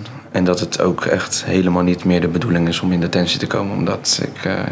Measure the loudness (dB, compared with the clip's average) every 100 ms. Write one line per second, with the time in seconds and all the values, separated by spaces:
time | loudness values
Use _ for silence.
0 | -6 -14 -6 0 2 2 0 0 0 0
1 | 0 0 0 -4 0 2 2 2 2 2
2 | 2 2 2 0 0 2 2 0 0 0
3 | 2 2 0 -2 -2 -2 -2 -2 -2 -2
4 | -2 -2 -2 -4 -4 -2 -2